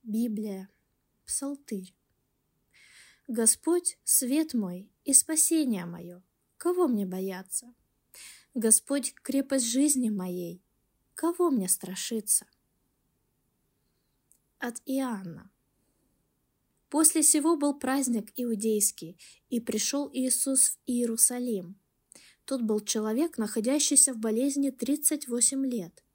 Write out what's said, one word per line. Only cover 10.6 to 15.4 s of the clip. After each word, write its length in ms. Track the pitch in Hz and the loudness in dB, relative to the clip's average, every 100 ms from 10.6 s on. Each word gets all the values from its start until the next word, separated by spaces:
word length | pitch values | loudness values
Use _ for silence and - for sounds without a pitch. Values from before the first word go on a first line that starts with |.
| _ _ _ _ _ | _ _ _ _ _
кого 360 | - 330 349 349 | -4 -2 2 2
мне 180 | 254 185 | 2 0
страшиться?» 760 | - - 185 - 226 208 - - _ _ _ _ _ _ _ _ _ _ _ _ _ _ _ _ _ _ _ _ _ | -2 -2 -8 -6 -6 0 0 0 _ _ _ _ _ _ _ _ _ _ _ _ _ _ _ _ _ _ _ _ _
От 240 | 240 233 | -8 -8
Иоанна. 680 | - 269 262 214 185 - | -6 -4 -2 -6 -8 -14